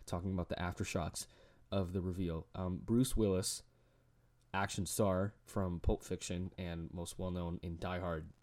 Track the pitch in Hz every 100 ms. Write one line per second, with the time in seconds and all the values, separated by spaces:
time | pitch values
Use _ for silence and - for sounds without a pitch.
0 | - 90 92 95 85 - 87 - 101 98
1 | 80 - - - - - - 98 90 95
2 | 92 90 87 80 - - 92 90 - 117
3 | 127 - 107 92 95 - - _ _ _
4 | _ _ _ _ _ 98 101 - 95 -
5 | 104 92 101 - - - 92 85 - 107
6 | - 90 - 90 92 - 87 85 80 87
7 | 85 - 92 90 85 87 90 85 90 90
8 | 90 82 82 -